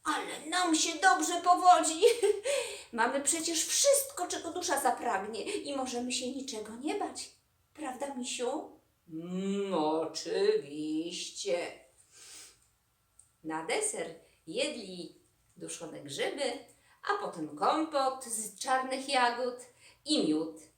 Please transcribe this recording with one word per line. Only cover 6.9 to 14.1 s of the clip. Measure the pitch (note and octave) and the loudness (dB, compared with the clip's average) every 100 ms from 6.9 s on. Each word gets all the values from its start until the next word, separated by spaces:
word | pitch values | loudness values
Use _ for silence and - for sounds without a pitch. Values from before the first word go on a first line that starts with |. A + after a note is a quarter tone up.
| G4+ | -4
bać. | F4+ - - - _ _ _ | -4 -8 -14 -16 _ _ _
Prawda, | - C#4 A#3+ C#4 B3+ | -10 -10 -6 -6 -6
misiu? | A#3+ - A#3+ C#4+ - - _ _ _ | -6 -4 -2 -4 -8 -16 _ _ _
Mm, | D#3+ F3 F#3 G3 G3+ G3 | -10 -6 -4 -2 -2 0
oczywiście. | F3+ D3+ D#3 D#3+ - E3 F#3+ G3+ G#3+ C#3+ D3+ D#3 D#3 E3+ F#3 - - G3 F3 D#3+ - - _ _ - - - - _ _ _ _ _ _ _ _ _ | 0 2 0 -2 -6 -4 2 4 4 0 -6 -4 -2 -4 -6 -10 -6 -2 0 -2 -10 -20 _ _ -20 -20 -20 -20 _ _ _ _ _ _ _ _ _
Na | D#3+ D#3 E3 | -8 -8 -2
deser | C#4+ - G3 E3 | -2 -2 -2 -8